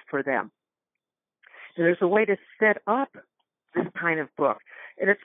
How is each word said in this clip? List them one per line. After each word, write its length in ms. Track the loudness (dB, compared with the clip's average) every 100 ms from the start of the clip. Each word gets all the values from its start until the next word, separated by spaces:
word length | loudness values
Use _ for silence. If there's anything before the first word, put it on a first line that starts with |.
| -6
for 120 | -6
them. 280 | -2 -4 -4 _ _ _ _ _ _ _ _ _ _ -20 -12 0
And 100 | 2
there's 120 | 2
a 80 | 2
way 160 | 2
to 120 | 2 -2 -6 0
set 200 | 0 0 -2
up 240 | -2 -2 -8 -20 _ _ _ _
this 120 | -4 -4 -4
kind 220 | -2 -2
of 80 | -4 -2
book. 220 | 0 0 -8 -20 -18 -4
And 120 | 0
it's 100 | 0